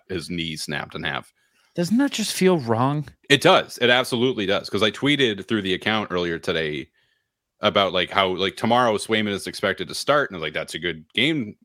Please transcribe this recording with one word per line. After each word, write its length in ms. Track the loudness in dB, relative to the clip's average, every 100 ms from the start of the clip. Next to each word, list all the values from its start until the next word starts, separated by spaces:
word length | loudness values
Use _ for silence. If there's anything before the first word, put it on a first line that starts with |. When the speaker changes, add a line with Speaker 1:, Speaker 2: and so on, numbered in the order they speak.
| -6
Speaker 1:
his 220 | -8 -6
knee 260 | -6 -6 -6
snapped 400 | -6 -6 -8 -8
in 80 |
half. 300 | -6 -6 -10 _ _ _ _ -4
Speaker 2:
Doesn't 220 | 0 2
that 140 | 0
just 200 | -2 -4
feel 240 | 2 4 4
wrong? 500 | 2 0 2 0 -6 -6 2
Speaker 1:
It 120 | 4
does. 360 | 6 4 2 0
It 100 | 2
absolutely 560 | 4 2 0 0 0 0
does. 240 | 0 0
'Cause 120 | 0
I 80 | 0
tweeted 540 | 0 0 2 2 0 -2
through 140 | -2
the 100 | 0
account 360 | -2 0 -2 0
earlier 280 | -2 -2 -2
today 500 | -2 -2 -2 -4 -8 _ _ _ _ _ _ _
about, 340 | 0 2 2
like, 160 | 0 0
how, 180 | 2 2
like, 260 | 2 -2 -2
tomorrow 380 | 2 4 4 2
Swayman 320 | 0 -2 0
is 160 | -4 -6
expected 400 | -4 -2 -2 -6
to 60 | -6
start, 340 | 0 0 0
and 60 | -4
I 40 |
was 40 |
like, 100 | -6
"That's 200 | -6 -8 -6
a 40 |
good 260 | -6 -6 -8
game, 440 | -2 0 0 -4 -10